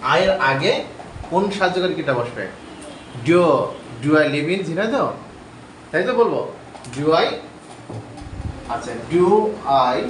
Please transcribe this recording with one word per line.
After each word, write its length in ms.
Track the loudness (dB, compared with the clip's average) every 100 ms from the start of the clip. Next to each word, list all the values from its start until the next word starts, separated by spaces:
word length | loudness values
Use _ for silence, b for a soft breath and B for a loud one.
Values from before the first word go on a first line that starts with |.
| 2 2
I 40 |
এর 60 | 4 2 2
আগে 220 | 2 0 0 -4 -12 -16 -14 -2
কোন 200 | 0 0 0
সাহায্যকারী 340 | 0 2 -2 -2
ক্রিয়াটা 180 | -2 -2
বসবে? 240 | -2 -6 -10 -12 -18 -16 -16 -16 -14 -6 4
Do, 160 | 6 6 4 2 -6 -14 -4
do 80 | 2 4
I 20 | 4
live 140 | 2 0
in 60 | -2 -2
ঝিনাইদহ? 380 | -2 0 0 -2 -4 -14 -20 -20 -20 -20 -20 -4
তাই 120 | -2 0
তো 40 | 2
বলবো। 200 | 2 2 -6 -10 -18 -18 -12 -2
Do 80 | 2 4
I, 40 | 2 -2 -12 -20 -20 -20 -14 -14 -12 -16 -14 -10 -10 -10 -8
আচ্ছা, 180 | -8 -6 -10 0
do 120 | 4 6 6 4 -2 2 4 4
I 40 | 2